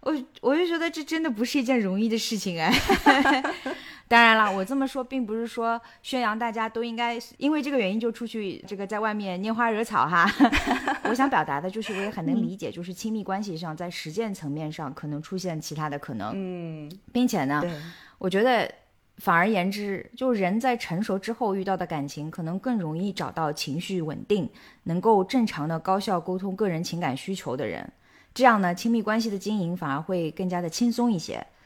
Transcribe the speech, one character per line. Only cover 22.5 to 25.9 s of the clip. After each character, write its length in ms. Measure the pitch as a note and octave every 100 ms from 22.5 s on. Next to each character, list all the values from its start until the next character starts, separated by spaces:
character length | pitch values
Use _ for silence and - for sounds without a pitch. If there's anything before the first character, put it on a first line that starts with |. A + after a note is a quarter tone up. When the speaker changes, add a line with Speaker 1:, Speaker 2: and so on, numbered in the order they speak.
| F#3
Speaker 1:
更 200 | B3+ A#3
容 200 | D#3+ D#3+
易 120 | G3
找 200 | F#3+ D3+
到 200 | - D#3
情 300 | D#3 - D3
绪 220 | - F#3
稳 200 | D3+ - -
定、 200 | G#3 - - - -
能 180 | - E3+
够 240 | A3 G#3
正 220 | F#3 C4 A3
常 200 | - D3+
的 120 | E3
高 200 | F#3+